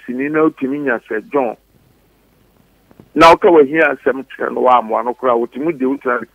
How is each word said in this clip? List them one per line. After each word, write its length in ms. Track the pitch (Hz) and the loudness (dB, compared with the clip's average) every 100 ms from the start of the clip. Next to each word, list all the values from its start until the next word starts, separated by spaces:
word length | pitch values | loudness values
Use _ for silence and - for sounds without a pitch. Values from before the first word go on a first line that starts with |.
| - | -8
C 60 | |
ni, 160 | 123 143 | -8 -4
na 120 | 156 | 0
wotumi 400 | 156 156 131 143 | 0 -2 -6 -4
nya 200 | 139 113 - | -4 -4 -4
Sir 120 | 110 95 | -10 -4
John. 240 | 143 123 - _ _ _ _ _ _ _ _ _ _ _ _ _ _ - | -4 -4 -8 _ _ _ _ _ _ _ _ _ _ _ _ _ _ -8
Na 160 | 147 165 | 2 4
woka 180 | 170 208 | 6 6
w'ahi 320 | 165 135 160 | 4 4 2
asɛm 440 | 151 135 - 131 | 0 0 -4 -4
kyerɛ 280 | 127 - 120 | -8 -8 -8
no, 80 | 120 | -2
woammoa 420 | 123 123 113 113 | 2 2 2 -4
no 100 | 117 | -4
koraa, 200 | 120 131 | -4 -2
wotumi 380 | 117 117 123 156 143 | 0 -2 -6 -6 -4
de 80 | 131 | -4
wo 100 | 135 | -4
tena 240 | 127 120 | -4 -6
ne 60 | 113 | -6